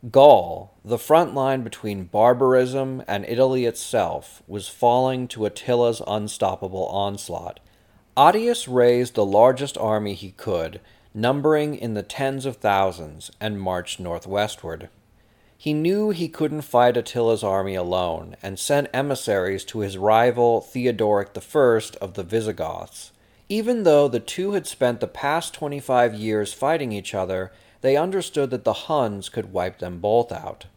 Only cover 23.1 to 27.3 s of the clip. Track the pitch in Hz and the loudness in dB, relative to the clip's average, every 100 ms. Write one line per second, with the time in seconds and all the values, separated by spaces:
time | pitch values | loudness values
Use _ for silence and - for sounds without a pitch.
23.1 | _ _ _ _ 208 220 240 185 147 143 | _ _ _ _ -4 -2 2 6 6 4
24.1 | 120 - - 190 202 160 - 123 117 110 | 0 -6 -6 -4 -4 -6 -2 -2 0 -6
25.1 | - 143 160 - - 147 143 131 127 120 | -4 -2 -2 -4 -10 -8 -8 0 2 2
26.1 | 107 110 107 101 - 139 165 131 104 95 | 0 -2 -2 -2 -4 -2 -2 -2 -8 -6
27.1 | 104 92 | -6 -4